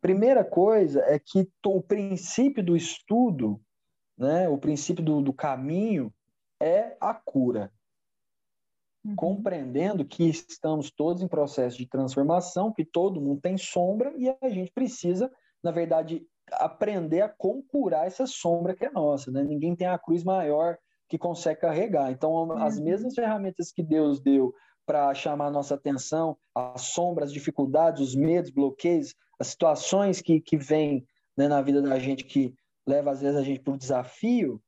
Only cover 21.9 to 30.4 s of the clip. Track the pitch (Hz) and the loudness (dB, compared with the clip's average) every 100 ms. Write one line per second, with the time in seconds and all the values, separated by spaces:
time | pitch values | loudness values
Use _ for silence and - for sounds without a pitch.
21.9 | 170 135 131 156 165 165 160 156 147 151 | 0 0 -2 0 0 -2 -2 -2 -2 -2
22.9 | 196 240 262 226 214 196 180 170 - 160 | -2 -2 -2 -2 -2 -4 -6 -10 -6 0
23.9 | 156 151 139 135 139 131 - _ _ - | 2 2 2 4 4 4 -2 _ _ -4
24.9 | 151 143 139 165 147 147 143 139 139 143 | 0 0 0 -4 -2 -2 -2 -2 -4 -2
25.9 | 139 - 156 165 147 _ - 127 127 - | -4 -4 -2 -2 -4 _ -8 -6 -8 -6
26.9 | - 175 170 143 143 151 - 135 143 165 | 0 0 0 -4 -4 -6 -2 2 4 4
27.9 | 160 139 127 156 175 170 135 139 135 175 | 4 0 2 4 2 0 0 0 0 0
28.9 | 170 139 - _ _ - - 165 147 - | 2 0 -10 _ _ -8 2 2 2 0
29.9 | 190 202 180 - 160 | 2 2 0 2 2